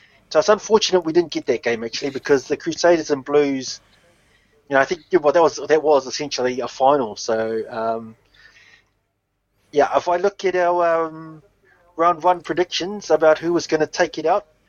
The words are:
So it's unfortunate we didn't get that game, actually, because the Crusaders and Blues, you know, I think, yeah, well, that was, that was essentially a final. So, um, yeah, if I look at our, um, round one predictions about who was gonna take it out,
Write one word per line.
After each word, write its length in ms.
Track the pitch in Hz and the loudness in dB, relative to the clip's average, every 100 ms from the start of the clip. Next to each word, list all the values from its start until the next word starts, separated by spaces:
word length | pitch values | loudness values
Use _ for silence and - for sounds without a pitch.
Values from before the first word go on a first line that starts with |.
| _ _ _ | _ _ _
So 80 | 156 | 2
it's 80 | 151 | 4
unfortunate 520 | 208 - 214 - 185 | 2 2 2 2 0
we 120 | 160 | 2
didn't 180 | 165 165 | 0 0
get 160 | 160 151 | -2 -4
that 160 | 117 | -2
game, 220 | 117 113 | -2 -4
actually, 260 | 113 - 139 | -6 -8 -8
because 380 | 135 - 143 123 | -6 0 0 0
the 80 | 143 | -6
Crusaders 540 | 170 151 170 170 151 | -6 0 2 2 0
and 140 | 143 | -4
Blues, 560 | 131 147 143 135 127 - _ _ _ _ _ _ _ _ - | 0 0 2 -2 -8 -14 _ _ _ _ _ _ _ _ -2
you 60 | |
know, 60 | 139 | 0
I 40 | |
think, 180 | 135 175 _ | 2 -2 _
yeah, 100 | 185 | 2
well, 120 | 147 | 4
that 100 | 170 | 4
was, 140 | 156 - 139 | 4 2 0
that 140 | 156 | 2
was 240 | 147 143 127 | 4 2 0
essentially 540 | - 147 - 127 127 | -6 -6 -4 -2 -4
a 80 | 117 | -8
final. 480 | - 131 143 113 104 | 0 2 2 0 -6
So, 460 | - 110 110 113 107 | -4 -2 -2 -6 -8
um, 460 | 117 113 113 113 113 _ _ _ _ _ _ _ _ _ _ _ _ _ _ _ | -6 -6 -6 -10 -20 _ _ _ _ _ _ _ _ _ _ _ _ _ _ _
yeah, 260 | 143 127 135 | 0 2 2
if 120 | 175 | 0
I 80 | 175 | 0
look 280 | 196 - | -2 -2
at 120 | 190 180 | -2 0
our, 500 | 175 175 170 165 160 | 0 2 2 0 -2
um, 360 | 160 160 156 _ _ _ _ _ - | -8 -16 -20 _ _ _ _ _ 0
round 260 | 170 170 | 0 2
one 180 | 175 175 | 0 0
predictions 680 | 156 160 175 - 175 208 - | -2 -4 -4 -4 -6 -8 -2
about 280 | 156 156 156 | 2 4 2
who 140 | 165 | 0
was 140 | 175 - | -2 0
gonna 180 | 156 151 | -2 -2
take 320 | - 165 - | -2 -4 -2
it 80 | 156 | -2
out, 200 | 202 - _ | -2 -4 _